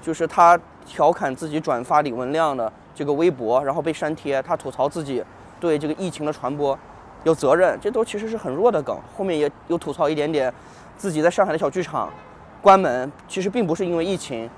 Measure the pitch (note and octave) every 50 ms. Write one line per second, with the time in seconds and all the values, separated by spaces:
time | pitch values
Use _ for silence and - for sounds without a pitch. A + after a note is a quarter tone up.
0 | - E3 D#3+ - E3 D#3 - - E3+ E3+ F3 E3+ - - - - - - - -
1 | D3+ D3+ F3 - G3+ C#3 C3 B2+ E3+ D#3 D3 D#3 D#3 D#3+ C#3 A#2+ B2+ - D#3+ D3+
2 | D3+ C#3+ A#2 A#2+ B2+ B2+ C#3+ D#3+ E3 D3+ C#3 B2+ A#2 A2 - - - - - -
3 | D3+ C#3+ D3 C#3 E3 F3+ D3+ B2+ A#2+ G#2+ A#2+ C3 D3+ C3+ C#3 E3 C#3+ E3 D#3 -
4 | E3 D3+ D#3+ D#3 - C#3+ C#3 C3+ C3 E3+ F3 D#3 - C3+ - - B2+ D3 - F3
5 | D#3 C#3 C3+ A#2 G#2+ - - - - - - - - E3+ D#3 D3 D3 D3+ D#3 -
6 | F#3+ F3+ D#3+ - D3+ D3+ D3+ - - B2+ C#3+ D3 D3 C#3 C3+ - - - - -
7 | - - - - - D#3+ D#3+ - - C3 C#3+ E3+ F#3 E3+ A2+ G2+ - G#3 A#3+ A#3+
8 | A3+ - - G#3 G#3+ A3 A3+ G#3+ - D3+ B2+ D3+ G#3 A#3+ G#3+ D#3+ C#3 C3 G#2+ C#2
9 | - - - - G3 F#3+ E3+ D3+ D3 - - - - - E3+ E3+ - D#3 C#3 -
10 | D#3+ D3 D#3 D3+ C#3+ D3+ D#3+ D3 C3 B2+ - - - - - - - - - -
11 | - G3 D#3+ D3+ D#3 E3+ F3 - G3 F#3 D#3 D#3+ D#3 D3 - F#3 F3 - - C3
12 | G#2+ E2 - - - - - - - - - - - G3+ G3 F#3+ F#3 D3+ B2 B2+
13 | B2+ C#3 D3 - - - - F#3+ F3+ G3+ F#3+ B3 G#3+ E3 D#3+ - F#3+ F3 F3 E3
14 | E3 F#3+ G3 E3+ - - C#3 A2+ A2+ A#2 -